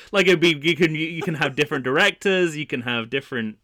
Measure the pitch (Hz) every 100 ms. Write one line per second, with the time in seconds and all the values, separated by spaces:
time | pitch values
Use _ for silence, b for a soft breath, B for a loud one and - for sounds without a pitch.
0 | B 202 185 170 170 147 156 156 170 156
1 | 160 165 185 151 143 131 147 147 127 147
2 | 202 190 202 185 175 151 147 135 120 120
3 | 113 135 135 123 110 107